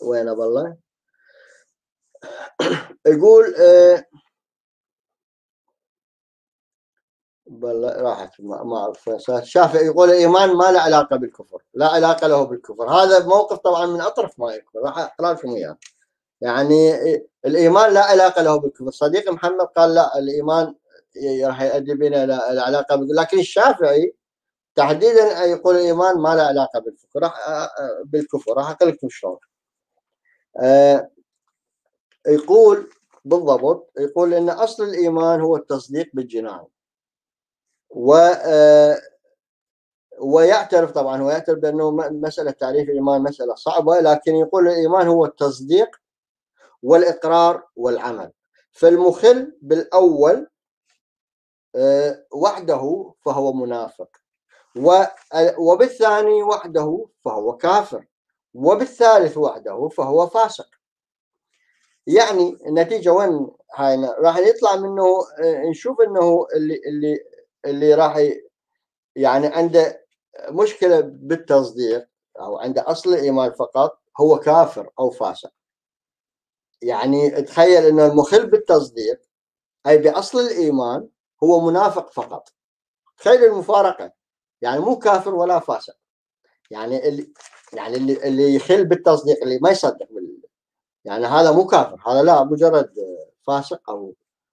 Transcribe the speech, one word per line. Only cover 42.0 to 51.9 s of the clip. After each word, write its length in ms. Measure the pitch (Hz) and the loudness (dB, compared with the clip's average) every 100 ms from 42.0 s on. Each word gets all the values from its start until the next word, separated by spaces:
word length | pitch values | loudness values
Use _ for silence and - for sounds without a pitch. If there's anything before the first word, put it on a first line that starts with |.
| 151 151 | -6 -8
مسألة 300 | 156 165 147 | -10 -8 -10
تعريف 380 | - 131 143 143 | -8 -4 -4 -4
الإيمان 320 | 139 139 139 | -4 -2 -2
مسألة 340 | 139 143 123 - | -2 -6 -10 -8
صعبة، 440 | 156 165 156 175 | -4 -2 0 2
لكن 360 | 160 151 165 160 | 2 0 0 -2
يقول 320 | 160 190 175 | 0 0 0
الإيمان 400 | 170 160 185 170 | 0 0 0 2
هو 180 | 165 147 | 0 0
التصديق 640 | - 143 127 135 185 233 - _ _ _ _ _ _ _ _ | -2 -6 -6 -2 0 0 -6 _ _ _ _ _ _ _ _
والإقرار 800 | 123 165 175 165 160 170 170 175 - - | 2 2 2 -2 -2 2 2 0 -10 -8
والعمل. 560 | 120 117 123 107 87 _ _ _ _ | -6 -6 -8 -12 -16 _ _ _ _
فالمخل 840 | _ 165 175 180 170 220 254 - - | _ 4 4 2 2 4 2 0 -14
بالأول، 880 | 139 160 - 185 180 143 151 240 311 _ _ _ _ _ _ _ _ _ _ _ _ 127 | -4 -4 0 2 4 4 2 2 -4 _ _ _ _ _ _ _ _ _ _ _ _ -2
آه، 500 | 135 | 0